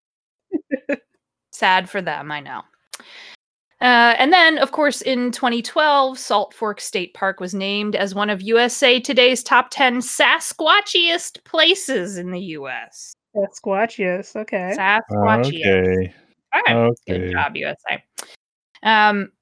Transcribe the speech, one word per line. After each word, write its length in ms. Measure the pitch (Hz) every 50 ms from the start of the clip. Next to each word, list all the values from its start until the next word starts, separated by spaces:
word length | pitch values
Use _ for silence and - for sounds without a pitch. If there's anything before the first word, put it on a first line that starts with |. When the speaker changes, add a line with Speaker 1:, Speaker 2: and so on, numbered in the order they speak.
| _ _ _ _ _ _ _ _ _ _ 392 302 - -
Speaker 1:
<laughs> 260 | 285 262 - - 285 - _ _ _ _ _ _ _ _ _ _ -
Speaker 2:
Sad 360 | - 220 190 185 185 185 185
for 100 | - 202
them, 320 | 180 165 147 147 143 151 151
I 80 | 147
know. 220 | 139 143 131 104 - _ _ _ _ _ - - - - - - - - - - _ _ _ _ _ _ _ - 247
Uh, 320 | 247 247 233 240 233 233 -
and 140 | 262 294 370
then, 240 | 359 330 320 320
of 160 | 285 269 269 -
course, 300 | 311 294 285 - - -
in 280 | - 262 247 247 247 233
twenty 280 | - - 240 233 233
twelve, 580 | 226 - - 330 302 302 285 277 262 262 262 254
Salt 360 | - - 226 208 202 - -
Fork 260 | - 226 214 202 -
State 320 | - - - 196 175 - -
Park 260 | - 202 190 190 -
was 140 | 185 180 185
named 400 | 196 190 196 202 208 208 208 202
as 200 | - 196 196 190
one 160 | 202 208 208
of 100 | 208 185
U 180 | 190 214 226 233
S 240 | 240 240 240 - 285
A 160 | 247 254 254
Today's 420 | 247 - 262 240 247 247 254 - -
top 260 | - 254 240 254 -
ten 280 | - - 277 254 240 254
Sasquatchiest 1500 | 240 - - - 294 240 294 320 - - - - 320 311 359 415 403 - - 359 339 339 339 339 - - - - _
places 720 | _ - 320 320 339 370 359 - - 269 190 175 202 196
in 140 | 180 180 180
the 100 | 185 180
U 280 | 196 180 156 151 135 131
S. 420 | 127 117 117 - - - - - - _ _ _ -
Speaker 1:
Sasquatchiest, 1000 | 208 196 190 - - - 208 196 196 226 226 - - 196 180 180 190 196 - -
okay. 400 | 214 220 - 240 190 180 185 208
Speaker 2:
Sasquatchiest. 720 | 277 190 196 208 226 226 - - 104 104 110 107 113 123 139 151 160 139
Speaker 3:
Okay. 480 | 98 95 92 92 92 92 92 92 90 - _ _ _ _ _ _ _ -
Speaker 2:
All 80 | - 494 - 117 117 117
right. 60 | 117 120 - _
Good 140 | - 92 90
Speaker 3:
Okay. 120 | 92 90 90
Speaker 2:
job, 220 | - 147 143 -
U 100 | 156 143 147
S 140 | 151 - - -
A. 1000 | - - _ _ _ - - - - - _ _ _ _ _ _ _ _ - 214
Um, 420 | 220 214 214 208 208 202 190 - _ _